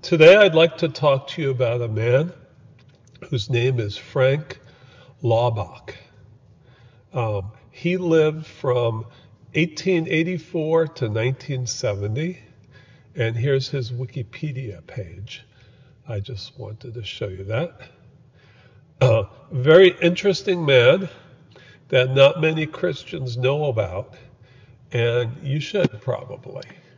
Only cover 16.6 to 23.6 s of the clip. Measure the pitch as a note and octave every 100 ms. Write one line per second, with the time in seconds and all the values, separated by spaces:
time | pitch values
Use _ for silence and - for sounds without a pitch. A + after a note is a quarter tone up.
16.6 | G2+ G#2+ B2 A#2 G#2 - G#2 F#2 F#2+ A2+
17.6 | F3 - - _ - _ _ _ _ _
18.6 | _ _ _ _ C3 A2+ G2 - - C#3
19.6 | C3 E3 F#3+ F3+ F3 F3 G3+ F#3 - F3+
20.6 | D3+ C3 A#2+ F3+ F#3+ - - - - -
21.6 | - - _ C3 B2+ C3+ C#3 F3+ D#3 D#3+
22.6 | D#3 - F3+ C#3+ - E3+ B2+ A#2 B2+ C#3+